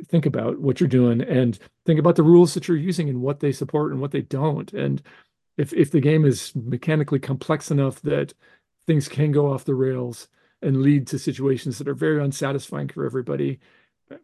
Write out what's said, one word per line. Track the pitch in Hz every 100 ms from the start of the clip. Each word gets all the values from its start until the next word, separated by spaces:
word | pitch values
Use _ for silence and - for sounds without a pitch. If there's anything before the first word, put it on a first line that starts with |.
| -
think | 170 147
about | 131 113 -
what | 139 127
you're | 175
doing | 127 120 117
and | 240 127 123 - - _ -
think | 156
about | 160
the | -
rules | 156 175 170
that | 160 165
you're | 160
using | 175 175 147
and | 127
what | 131 139
they | 147
support | 131 143 151 151
and | 139
what | 143
they | 143
don't. | 113 135 156 139 -
And | 135 139 139 - - _ _ _ -
if, | 143
if | 330 143
the | 160
game | 139 156 147
is | 123 -
mechanically | 135 117 170 - 156 143 139
complex | - 131 - 156 -
enough | 143 135 -
that | 143 143 139 - _ _ _ _ -
things | 156 135
can | 135 151
go | 147 143
off | 131
the | -
rails | 131 131 127 120 117 - _ _ _
and | 147 135
lead | 139 147 123
to | 143
situations | - 131 135 127 139 117
that | 139
are |
very | 127 156 151
unsatisfying | 143 139 135 139 - 143 135
for | - 139
everybody, | 131 120 143 143 139 _ _ _ _ _ -